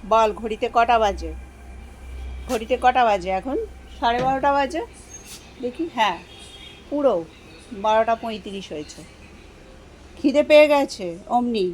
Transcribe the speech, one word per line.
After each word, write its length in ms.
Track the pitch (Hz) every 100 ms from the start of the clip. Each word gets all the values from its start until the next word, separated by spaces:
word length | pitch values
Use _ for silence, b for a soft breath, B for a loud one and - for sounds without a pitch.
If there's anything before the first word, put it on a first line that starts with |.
| 190
বল, 240 | 220 220
ঘড়িতে 360 | 208 220 220 233
কটা 260 | 233 233 233
বাজে? 340 | 214 185 165 156 - - - - - - - - - - -
ঘড়িতে 280 | 240 226 247
কটা 240 | 254 254 240
বাজে 240 | 202 175
এখন? 280 | 190 220 302 440 - - -
সাড়ে 240 | 240 240
বারোটা 280 | 254 269 285
বাজে। 300 | 277 269 311 466 - - - - - - -
দেখি, 280 | 247 240 330
হ্যাঁ, 240 | 240 214 170 - - - - - - -
পুরো 360 | 294 277 185 165 - - - -
বারোটা 420 | 208 214 220 226 226
পঁয়ত্রিশ 560 | 233 214 208 196 185
হয়েছে। 300 | 160 151 - 170 - - - - - - - - - - -
খিদে 220 | 330 269
পেয়ে 240 | 294 302 302
গেছে 500 | 285 277 - 180 170 -
অমনি। 440 | 240 240 226 185